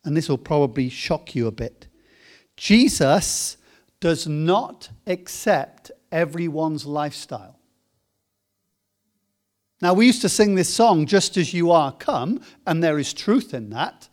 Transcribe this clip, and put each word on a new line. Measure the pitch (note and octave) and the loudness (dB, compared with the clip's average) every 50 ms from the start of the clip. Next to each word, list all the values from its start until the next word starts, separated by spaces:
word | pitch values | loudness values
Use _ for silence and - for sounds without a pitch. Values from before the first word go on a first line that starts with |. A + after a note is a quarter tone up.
| _ | _
and | D#3+ D3 | -2 -2
this | D#3+ D#3 - | -2 0 -2
will | C#3+ B2+ | -4 -4
probably | - - D#3+ D3 C#3+ B2+ A2 C#3 C3 B2+ | -2 -2 2 2 2 0 0 -4 -4 -4
shock | - - - - E3 D3 - - - | -6 -10 -6 -4 -4 -6 -6 -8 -4
you | B2+ A#2 A2+ | -4 -4 -2
a | |
bit. | F#2+ - A2+ A2 _ _ - - _ _ _ _ _ _ _ - - _ _ _ _ | -4 -6 -10 -10 _ _ -20 -20 _ _ _ _ _ _ _ -20 -20 _ _ _ _
Jesus | - - - G3+ A#3 B3+ A#3+ - - D#3 C3+ D3+ F#3 - - - - - - - _ _ _ _ _ _ _ _ _ | -12 2 4 6 6 6 4 2 2 4 4 4 2 2 -2 -6 -6 -6 -8 -10 _ _ _ _ _ _ _ _ _
does | - E3+ E3 - - D#3+ | -2 -2 0 0 -2 -6
not | D3+ D3+ D#3 E3 F#3 A3 B3+ - - _ - - - - _ | -4 -2 0 0 0 0 -2 -6 -14 _ -20 -20 -20 -16 _
accept | G#3 F3+ F3+ F3+ - - - - A3 F#3+ C#3+ C#3 - _ _ _ - - _ _ _ | -6 -6 -6 -6 -16 -14 -4 0 0 0 0 0 -6 _ _ _ -20 -20 _ _ _
everyone's | - D#3+ E3+ D3+ D3 E3+ E3+ E3 D3 D#3 D#3+ D#3+ D#3 D3 A#2+ | -2 -2 -2 -2 -4 -6 -6 -4 -4 -4 -4 -4 -4 -6 -8
lifestyle. | C#3+ D3 D3 D3 D3 - - - _ C3 G#2+ G2 F#2 - _ _ _ _ _ _ _ _ _ _ _ _ _ _ _ _ _ _ _ _ _ _ _ _ _ _ _ _ _ _ _ _ _ _ _ _ _ _ _ _ _ _ _ _ _ | -8 -6 -6 -6 -6 -8 -12 -14 _ -14 -14 -14 -18 -20 _ _ _ _ _ _ _ _ _ _ _ _ _ _ _ _ _ _ _ _ _ _ _ _ _ _ _ _ _ _ _ _ _ _ _ _ _ _ _ _ _ _ _ _ _
Now, | - F3 F#3 | 0 2 4
we | F#3+ A#3 | 6 6
used | B3+ A#3+ - | 6 6 4
to | - F#3 | 0 -2
sing | - - G#3 G#3 G3 | 2 2 2 2 4
this | F#3 E3+ - | 0 0 -2
song, | - - E3 D#3+ F3 D#3+ D3+ | 2 2 4 4 4 4 2
"Just | - G3+ G3 F#3 - - | 2 2 0 0 0 -2
as | F#3+ E3 B2 | -2 -2 -2
you | - F3 E3+ E3+ | -2 -2 2 4
are, | E3+ E3 D3 C3+ | 4 4 4 0
come," | - _ - - C4+ C3+ B2 E3 B3 - - - - _ _ | -6 _ -6 -4 -4 -2 -2 -4 -6 -6 -8 -16 -20 _ _
and | F#3+ E3 E3 E3+ | -2 -2 0 2
there | D#3+ D3+ D3 | 0 0 0
is | C3+ - | -4 -6
truth | - - - - A3 C4+ - - | -8 -6 -2 0 0 0 0 -4
in | - B2+ A2 G#2 | -10 -12 -10 -10
that, | G#2+ B2 D#3+ - - _ - _ | -6 -6 -6 -6 -6 _ -20 _